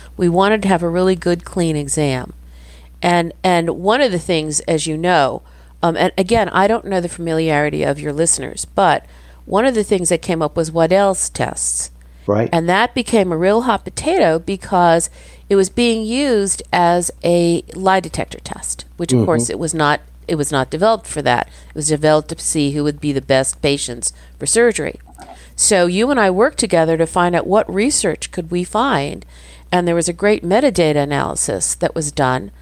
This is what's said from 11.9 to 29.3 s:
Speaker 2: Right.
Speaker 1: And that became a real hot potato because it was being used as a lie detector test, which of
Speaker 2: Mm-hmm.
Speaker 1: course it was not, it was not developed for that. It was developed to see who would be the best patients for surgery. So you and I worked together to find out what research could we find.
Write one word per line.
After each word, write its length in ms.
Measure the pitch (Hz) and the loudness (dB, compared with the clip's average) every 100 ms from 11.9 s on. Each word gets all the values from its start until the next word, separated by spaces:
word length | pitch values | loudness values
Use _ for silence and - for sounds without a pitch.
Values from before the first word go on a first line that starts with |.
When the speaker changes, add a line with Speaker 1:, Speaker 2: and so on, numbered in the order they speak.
| - - - - | -16 -20 -8 -2
Speaker 2:
Right. 200 | 104 117 | 0 2
Speaker 1:
And 160 | 165 170 | 0 2
that 240 | 190 240 | 2 0
became 380 | 254 - 226 185 | -2 0 0 2
a 60 | 160 | 2
real 240 | 185 220 | 2 2
hot 220 | 254 202 | 2 -2
potato 540 | - - 302 359 185 165 | -4 -6 -2 2 2 2
because 720 | 170 196 - 185 170 170 - - - - - | -2 -8 -2 2 4 4 0 -10 -20 -20 0
it 60 | 196 | 2
was 160 | 190 | 2
being 340 | - 240 226 220 | 0 0 0 -2
used 560 | 247 285 220 196 - - | -2 0 0 0 -6 -4
as 380 | 180 175 175 175 - | 0 2 2 -2 -4
a 400 | 170 175 170 170 - | 0 2 2 0 -4
lie 260 | 185 190 190 | -4 0 0
detector 380 | 170 - - - | -2 -8 -10 -12
test, 460 | - - - - - - | -14 -12 -10 -12 -14 -8
which 140 | 170 | 0
of 60 | 127 | 2
Speaker 2:
Mm-hmm. 80 | 113 | 2
Speaker 1:
course 240 | 160 - | 0 -2
it 80 | 101 | -4
was 160 | 160 | -4
not, 280 | 160 147 147 - - - | 0 0 0 -6 -16 -6
it 80 | 160 | -4
was 160 | 139 | -2
not 180 | 139 127 | -2 -2
developed 380 | 160 214 214 - | 0 0 0 -4
for 160 | 156 | -4
that. 240 | 135 120 - - - | 0 0 -2 -10 -14
It 60 | - | -8
was 120 | 151 | -2
developed 420 | 147 151 151 151 | 0 2 2 0
to 100 | 165 | -8
see 340 | - 160 143 | -4 -2 -2
who 100 | 147 | 0
would 180 | 147 143 | -2 -2
be 100 | 147 | -4
the 80 | 135 | -4
best 420 | 131 135 135 - | 0 0 0 -2
patients 500 | 147 143 - 120 - - - - | -2 -2 -4 -8 -8 -10 -20 -10
for 80 | 139 | -2
surgery. 540 | 226 240 185 147 - - - - - - - | 2 2 0 -6 -10 -20 -20 -20 -20 -16 -4
So 300 | - 196 175 | 2 2 2
you 240 | 185 247 | 2 2
and 80 | 262 | 2
I 100 | 196 | 2
worked 260 | 185 277 - | 4 2 0
together 380 | 196 170 160 165 | 0 2 2 2
to 80 | 160 | 0
find 280 | 185 175 170 | 2 2 0
out 120 | - | 2
what 240 | 208 - | 0 0
research 600 | 185 247 - 175 - - | -2 0 0 -2 -4 -8
could 180 | - 160 | -10 -6
we 120 | 175 | -6
find. 600 | 180 214 269 170 143 - - | -2 -2 0 0 -2 -8 -16